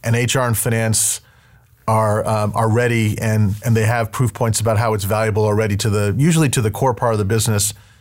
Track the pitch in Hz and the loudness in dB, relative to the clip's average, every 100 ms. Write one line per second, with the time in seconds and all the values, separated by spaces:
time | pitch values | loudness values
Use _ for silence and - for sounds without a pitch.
0 | 117 117 123 139 123 110 127 113 113 110 | 0 0 2 0 0 0 0 0 0 0
1 | - - _ _ _ - _ _ - 110 | -2 -4 _ _ _ -20 _ _ -2 0
2 | 110 107 - 107 104 104 113 110 120 117 | 2 0 0 0 -2 0 2 2 2 2
3 | 110 110 113 110 104 104 - 113 110 120 | 0 0 -2 2 0 0 0 2 2 0
4 | 113 - 123 - 117 110 110 107 117 107 | -2 -2 -4 0 -2 0 0 0 0 -2
5 | 98 107 110 104 107 104 110 101 110 104 | -2 0 0 0 0 0 0 -2 -2 0
6 | 104 104 151 160 147 135 110 - 139 117 | 0 0 2 2 2 0 -2 0 -2 0
7 | 120 107 98 113 107 104 - - - - | 0 0 0 0 0 -2 -2 -6 -20 -20